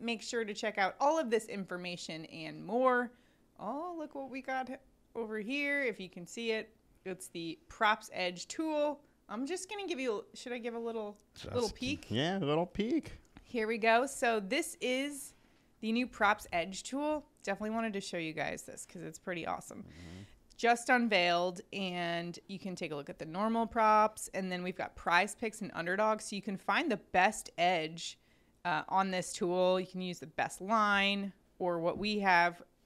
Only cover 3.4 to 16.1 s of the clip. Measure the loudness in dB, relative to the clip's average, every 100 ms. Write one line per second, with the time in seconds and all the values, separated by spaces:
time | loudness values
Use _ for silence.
3.4 | _ -10 -8 -6 -6 -8 -10 -10 -10 -8
4.4 | -6 -4 -6 -10 _ _ _ -8 -6 -6
5.4 | -4 -2 0 0 0 -2 -8 -12 -12 -6
6.4 | -2 -2 -4 _ _ _ -10 -10 -10 -8
7.4 | -8 -8 -10 2 4 4 -2 -4 -4 -4
8.4 | -8 -4 -2 2 0 -2 _ _ -10 -6
9.4 | -4 -6 -6 -6 -4 -2 -2 -2 -6 -12
10.4 | -8 -6 -6 -6 -6 -6 -8 -12 _ -14
11.4 | -4 -2 -2 -2 -4 -4 -2 0 0 0
12.4 | 2 2 0 0 0 0 -2 -12 -20 -20
13.4 | -8 -4 -2 2 6 6 4 0 2 2
14.4 | 2 0 -2 -2 0 0 -2 -6 -14 -18
15.4 | _ _ _ _ -2 0 0